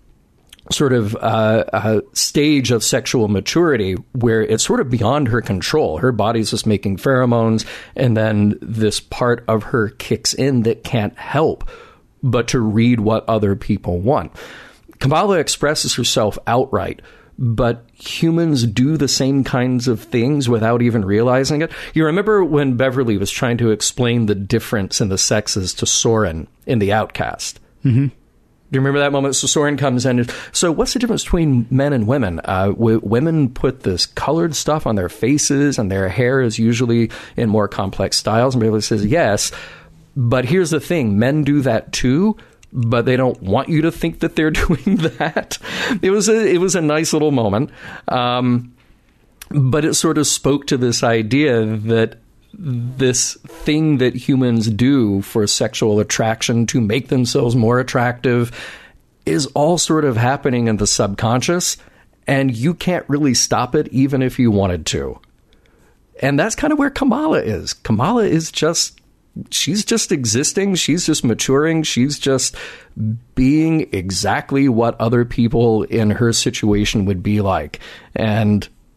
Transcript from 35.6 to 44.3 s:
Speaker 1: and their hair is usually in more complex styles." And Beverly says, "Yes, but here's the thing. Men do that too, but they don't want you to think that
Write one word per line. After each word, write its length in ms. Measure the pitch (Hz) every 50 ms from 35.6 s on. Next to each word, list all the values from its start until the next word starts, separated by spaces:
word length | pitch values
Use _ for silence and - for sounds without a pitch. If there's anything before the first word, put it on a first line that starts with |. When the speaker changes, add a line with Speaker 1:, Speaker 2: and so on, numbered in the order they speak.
| 143 147 135 -
Speaker 1:
and 120 | 113 92
their 180 | 98 98 98 95
hair 320 | 95 - 127 120 131 135
is 180 | 131 117 107 117
usually 520 | 113 113 120 113 131 117 117 117 113 113 - - - - -
in 140 | - 120 110
more 180 | 101 107 104 98
complex 480 | - - 101 95 - - 98 90 -
styles." 380 | - - - 107 113 120 135 127
And 80 | 123 110
Beverly 180 | 110 107 110
says, 240 | 101 - 117 104 101
"Yes, 480 | 104 131 170 156 113 101 101 - - - - - - - - - - - - - _ _
but 300 | - 123 117 127 127 127
here's 240 | 117 156 190 180 147
the 100 | 160 147
thing. 380 | - - 175 170 131 110 101 101
Men 260 | 117 127 147 156 147
do 160 | 135 147 147
that 320 | 131 131 113 113 - - -
too, 420 | - - 127 127 156 190 220 208 - - - _ _ - _ -
but 320 | 135 120 113 120 120 117
they 120 | 131 127
don't 260 | 127 131 127 - - -
want 260 | 92 98 123 139 -
you 140 | 170 151 156
to 100 | 165 160
think 280 | - - 165 160 -
that 160 | - 165